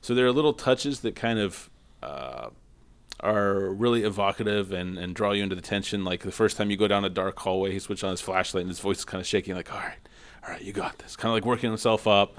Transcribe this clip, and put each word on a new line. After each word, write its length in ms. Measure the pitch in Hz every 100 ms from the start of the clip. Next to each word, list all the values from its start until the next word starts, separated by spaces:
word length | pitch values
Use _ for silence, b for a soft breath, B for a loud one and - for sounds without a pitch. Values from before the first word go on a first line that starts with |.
So 140 | -
there 120 | 123 127
are 60 |
little 200 | 127 151
touches 480 | 147 - 131 143 139
that 140 | 117
kind 240 | - 117 113
of, 320 | 101 - - - _ _
uh, 480 | - 69 65 64 58 - - - - - _ -
are 500 | 95 107 101 98 98
really 320 | 98 120 117
evocative 720 | 107 98 98 98 107 104 95
and, 260 | 92 90 90
and 160 | 90
draw 180 | 87 104
you 100 | 101
into 120 | 101
the 80 | 92
tension. 420 | 85 101 98 104
Like, 180 | 95 90
the 100 | 98
first 240 | - 110 -
time 140 | 104
you 60 | 101
go 120 | 107
down 160 | 101
a 40 | 98
dark 300 | 92 95 -
hallway, 340 | - 95 95
he 60 | 95
switches 260 | - 98
on 60 | 98
his 100 | 92
flashlight 420 | - 95 92 95
and 60 | 90
his 100 | 85
voice 180 | 98 98
is 60 |
kinda 200 | - 95
shaking, 300 | 92 104 90
like, 180 | 90 -
All 60 | -
right, 180 | - - - B B B
all 60 | -
right, 120 | -
you 100 | 95
got 260 | 101 - -
this. 180 | - -
Kinda, 160 | 113
like, 140 | 113 113
working 240 | 120 120
himself 360 | 110 120 110 -
up. 300 | 101 101